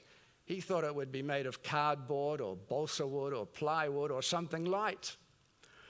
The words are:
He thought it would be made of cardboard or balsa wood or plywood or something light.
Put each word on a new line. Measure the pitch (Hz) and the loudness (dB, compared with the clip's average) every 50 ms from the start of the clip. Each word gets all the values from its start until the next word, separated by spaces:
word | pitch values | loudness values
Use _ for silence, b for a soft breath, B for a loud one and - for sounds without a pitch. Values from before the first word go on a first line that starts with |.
| B B B B B B B B B | B B B B B B B B B
He | - 180 190 | -6 -6 -6
thought | 170 - 190 165 160 | -2 0 2 2 2
it | 147 147 | 0 0
would | 143 135 131 | -2 -4 -4
be | 131 135 | -4 -4
made | 135 147 143 139 135 | -2 0 0 0 0
of | 127 120 - - | -2 -4 -6 -4
cardboard | - 151 151 147 151 147 143 131 120 147 139 143 147 151 139 | 0 2 4 4 4 2 0 0 -2 0 0 2 0 0 0
or | 117 95 95 | -2 -4 -4
balsa | 90 101 - 123 143 156 151 - - 147 | -6 -4 -2 0 0 0 0 0 -2 -2
wood | 135 139 139 135 139 | 0 0 -2 0 0
or | 139 117 101 | -2 -2 -4
plywood | - - - 156 151 160 160 156 147 139 143 147 147 | -6 -4 -2 0 2 4 4 2 2 2 0 0 0
or | 135 131 | 0 0
something | 131 - 180 170 170 147 160 165 170 | 2 2 2 2 2 0 0 0 2
light. | 180 190 202 214 202 - - - - - - - - - _ _ _ _ B B B B B B B | 2 2 2 2 0 0 -2 -6 -10 -10 -10 -16 -20 -20 _ _ _ _ B B B B B B B